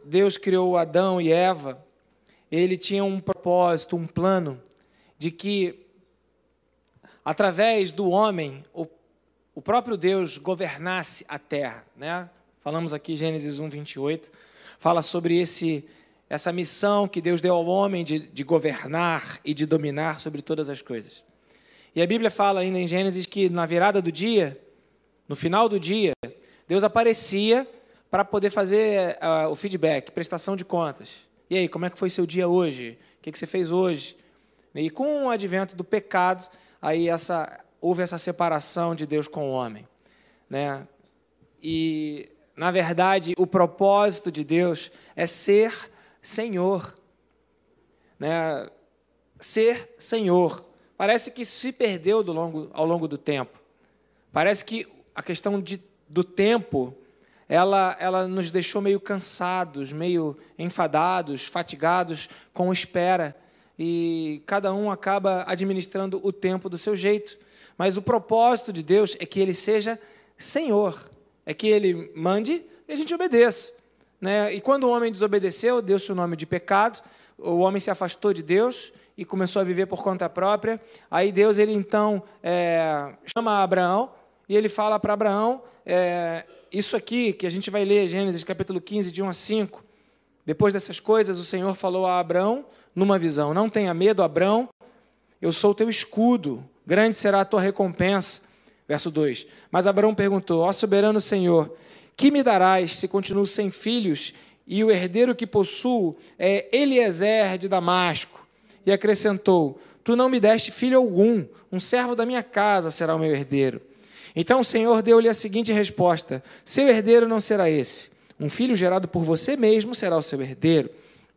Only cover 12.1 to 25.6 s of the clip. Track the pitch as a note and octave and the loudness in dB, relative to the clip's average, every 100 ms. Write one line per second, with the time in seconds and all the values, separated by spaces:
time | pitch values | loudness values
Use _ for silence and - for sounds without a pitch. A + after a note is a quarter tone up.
12.1 | F3 F3 _ _ _ - D#3+ E3 D3 D#3 | -8 -10 _ _ _ -8 -6 -6 -8 -8
13.1 | D#3 D#3+ D#3 D3 C#3+ D#3 D3 D3 - C#3+ | -6 -4 -4 -6 -8 -10 -10 -12 -6 -4
14.1 | D#3+ - _ _ _ - - D#3+ E3+ D#3 | -4 -8 _ _ _ -20 -4 0 0 0
15.1 | F3 E3+ E3+ E3+ - E3 D#3 C#3+ _ _ | -2 0 0 0 -2 -4 -4 -8 _ _
16.1 | _ _ D3 - F3 D#3+ - G3+ G3+ G3 | _ _ -6 -4 -4 -6 -2 2 2 0
17.1 | F3+ E3 E3+ F3+ F3 E3+ F#3 G3+ F#3 E3 | -2 -2 0 2 2 2 0 0 -2 -4
18.1 | D#3 - - C#3 E3 D3+ C3 - D#3+ F3 | -4 -6 -10 0 0 0 -4 -6 -2 -2
19.1 | D#3+ - - D3 D3 D3+ D#3+ D3 C#3+ D#3+ | -2 -6 -12 -8 -4 0 0 0 -4 -4
20.1 | D#3 D#3+ D3+ - D#3+ C#3+ C#3 - A#2 F#2+ | -6 -8 -10 -8 -6 -6 -10 -10 -12 -12
21.1 | - _ _ _ _ _ _ _ - E3+ | -20 _ _ _ _ _ _ _ -2 0
22.1 | A3+ A3+ - G3+ G3 F3+ F#3 F3+ F3+ G3 | 2 0 2 2 2 0 -2 -2 -2 -2
23.1 | F#3 F3 G3+ F#3 F3 E3 E3+ F#3+ G3 E3+ | -4 -6 0 0 0 -2 2 2 2 -2
24.1 | D3+ G#3 A3 D#3 C3+ - _ _ _ _ | -2 0 2 0 -4 -20 _ _ _ _
25.1 | _ - C#3+ E3 F#3+ | _ -12 -6 0 2